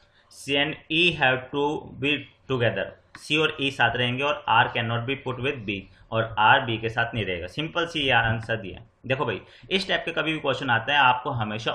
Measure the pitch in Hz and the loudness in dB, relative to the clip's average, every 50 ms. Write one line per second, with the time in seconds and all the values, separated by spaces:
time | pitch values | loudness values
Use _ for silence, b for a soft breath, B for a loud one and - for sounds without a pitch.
0 | b b b b b b - - - 139 139 143 143 156 151 - - - 160 160 | b b b b b b -20 -14 -6 -2 0 0 0 0 -4 -8 -8 -2 0 2
1 | 175 175 156 151 143 127 127 127 - - - 143 143 147 156 - - - - - | 2 2 2 4 4 4 4 2 -2 -4 -2 -2 0 0 -2 -4 -8 -10 -10 -4
2 | 127 143 147 131 - - - _ _ - 131 123 120 107 98 95 87 - - - | -2 -2 -2 -2 -4 -10 -20 _ _ -4 -2 2 2 0 0 0 -4 -6 -8 -16
3 | _ _ - - - - 147 156 156 151 - - 139 139 131 - 127 117 - 123 | _ _ -20 -14 -6 0 2 2 2 2 0 0 -4 -2 0 2 2 2 2 2
4 | 123 120 123 127 143 147 147 - - - 110 117 123 120 - 123 113 113 117 117 | 0 0 0 0 0 -2 -2 -2 0 2 4 4 4 4 2 -2 -2 -2 -2 -2
5 | 117 127 139 135 - 131 120 120 123 139 147 127 101 104 101 98 95 b b b | -2 -4 -6 -6 -4 -6 -6 -4 -4 -4 -4 -4 -4 -6 -6 -6 -6 b b b
6 | b b 113 113 110 - - 107 107 113 131 139 127 120 113 104 113 110 - 120 | b b -2 -2 -2 0 2 4 6 6 6 6 4 0 -4 -2 -4 -4 -2 -2
7 | 117 117 - 117 101 92 90 85 85 92 - 151 151 156 156 175 170 170 - 160 | -2 -2 -2 -4 -4 -2 -4 -6 -6 -8 -8 -8 -8 -6 -4 -4 -4 -4 -2 -2
8 | 139 131 123 117 113 113 113 113 110 - 113 107 95 90 - - - - _ _ | 0 4 4 4 4 4 0 -2 -2 -4 -4 -4 -6 -8 -12 -14 -18 -20 _ _
9 | - 110 131 135 147 120 98 92 - B B B B B 175 190 190 - 170 165 | -6 -4 -2 -2 -2 -2 -4 -6 -8 B B B B B -2 -2 0 0 -2 -2
10 | - 165 160 160 151 160 156 151 - 139 127 - 151 131 117 113 117 139 143 143 | -2 -4 -4 -2 -2 -2 -2 -2 0 -2 -2 0 0 0 0 0 2 2 2 4
11 | 135 127 123 123 - 151 131 117 110 107 107 110 - - - | 6 6 4 2 0 -4 -4 -4 -4 -4 -4 -4 -4 -4 -2